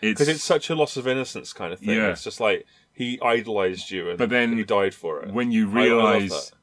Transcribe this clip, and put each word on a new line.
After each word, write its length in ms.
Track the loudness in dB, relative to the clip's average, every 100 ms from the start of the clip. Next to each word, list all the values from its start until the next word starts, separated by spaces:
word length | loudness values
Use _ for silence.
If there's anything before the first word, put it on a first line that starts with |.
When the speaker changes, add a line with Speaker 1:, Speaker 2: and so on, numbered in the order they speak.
Speaker 1:
'Cause 200 | -2 2
Speaker 2:
It's 60 | 0
Speaker 1:
it's 160 | 0
such 260 | 0 0 0
a 60 | 0
loss 200 | -2 -2
of 100 | -2
innocence 440 | -2 -4 -10 -14
kind 200 | -10 -10
of 60 | -6
thing. 100 | -2 0
Speaker 2:
Yeah. 120 | 0
Speaker 1:
It's 140 | -2
just 160 | -8 -2
like, 280 | 0 0 -4 _ _
he 240 | -8 -6 -2
idolised 680 | 2 2 0 0 0 -2 -6
you 200 | -6 -6
and 80 | -2
Speaker 2:
But 120 | 0
then 260 | 2 2 0
Speaker 1:
he 60 |
died 300 | 2 2 2
for 280 | -2 -6 -6
it. 80 | -4
Speaker 2:
when 180 | -2 0
you 140 | 2 2
Speaker 1:
I, 140 | 4 4
I 20 |
love 260 | 6 4
Speaker 2:
realise, 360 | 4 0 -4 -6
Speaker 1:
that. 60 | -16